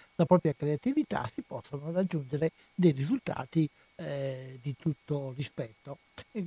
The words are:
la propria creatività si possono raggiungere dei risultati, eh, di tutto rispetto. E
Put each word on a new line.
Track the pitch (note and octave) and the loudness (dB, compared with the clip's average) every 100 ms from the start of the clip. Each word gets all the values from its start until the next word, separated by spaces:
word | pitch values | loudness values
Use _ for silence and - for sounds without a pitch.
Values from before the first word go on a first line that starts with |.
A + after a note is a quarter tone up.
| - | -8
la | - E3 | 0 6
propria | F3+ D#3+ | 6 4
creatività | - D3 D3 B3+ D4 - - A#2 | 0 0 0 0 0 0 -2 -4
si | - | -8
possono | - A#2+ - C#3+ D3+ | -10 -10 -10 -10 -4
raggiungere | F3 F#3+ D#3+ B2+ C#3+ D#3+ - - - | 0 0 -2 -4 -2 -2 -4 -10 4
dei | F3+ | 4
risultati, | C3+ C#3+ C4 - - C3 D#3+ D3+ _ - - | 4 2 -2 -2 -6 -2 0 0 _ -20 -12
eh, | D#3 C#3 C3+ C3 C3 C3 | -8 -6 -6 -6 -12 -10
di | C#3 C3 | -8 -4
tutto | E3 C#3+ - C#3+ C3+ B2+ | -2 -4 -4 -4 -4 -8
rispetto. | C3 - A2+ - - C#3 _ - - | -8 -8 -10 -10 -18 -18 _ -20 -12
E | A3 | -8